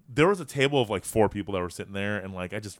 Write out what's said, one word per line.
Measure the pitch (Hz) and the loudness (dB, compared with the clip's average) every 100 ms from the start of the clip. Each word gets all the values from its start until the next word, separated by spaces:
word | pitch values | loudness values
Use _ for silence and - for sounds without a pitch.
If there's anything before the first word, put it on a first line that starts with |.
| - | -4
there | 120 165 | 4 4
was | 196 | 4
a | |
table | 151 143 135 143 | -2 0 2 2
of, | 110 | 2
like, | 101 | 0
four | - 113 101 | 0 4 4
people | 104 98 | 2 -4
that | 98 | -2
were | 90 | -2
sitting | - 95 | -6 -10
there, | 98 101 104 | -6 -4 -4
and, | 95 | -6
like, | 92 90 | -8 -6
I | 104 | -8
just, | 104 - | -10 -14